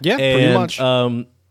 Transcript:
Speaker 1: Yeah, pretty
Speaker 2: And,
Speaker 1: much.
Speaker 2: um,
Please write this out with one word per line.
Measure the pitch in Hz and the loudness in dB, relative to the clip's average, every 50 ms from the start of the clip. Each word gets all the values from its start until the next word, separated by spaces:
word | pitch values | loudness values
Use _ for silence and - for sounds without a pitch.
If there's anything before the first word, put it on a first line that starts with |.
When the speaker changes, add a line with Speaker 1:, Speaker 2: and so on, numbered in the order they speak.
Speaker 1:
Yeah, | 135 165 233 | -4 -4 -2
pretty | 277 135 135 131 131 127 | 0 0 0 2 2 4
Speaker 2:
And, | 123 123 | 4 2
Speaker 1:
much. | 120 - - - - | 2 0 -2 -4 -4
Speaker 2:
um, | 131 127 127 127 123 123 120 120 123 - _ _ _ _ | -2 0 0 0 0 -2 -2 -6 -8 -12 _ _ _ _